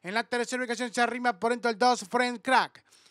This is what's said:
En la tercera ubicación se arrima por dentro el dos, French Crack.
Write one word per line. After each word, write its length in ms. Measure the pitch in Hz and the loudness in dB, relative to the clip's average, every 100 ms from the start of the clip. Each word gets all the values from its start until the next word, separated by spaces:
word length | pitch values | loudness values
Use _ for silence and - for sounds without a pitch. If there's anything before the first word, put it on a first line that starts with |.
En 120 | 175 214 | -2 -4
la 80 | |
tercera 400 | 226 240 233 247 | -2 -4 -2 -4
ubicación 280 | 247 226 247 | -4 -4 -4
se 100 | 214 | 0
arrima 380 | 233 247 247 180 | 0 0 -2 0
por 120 | 233 | -2
dentro 180 | 240 240 | 0 -2
el 80 | 202 | 2
dos, 280 | 247 233 196 | 4 2 0
French 320 | 240 247 240 | 0 0 -2
Crack. 420 | 262 247 170 - _ _ _ | 2 2 2 -8 _ _ _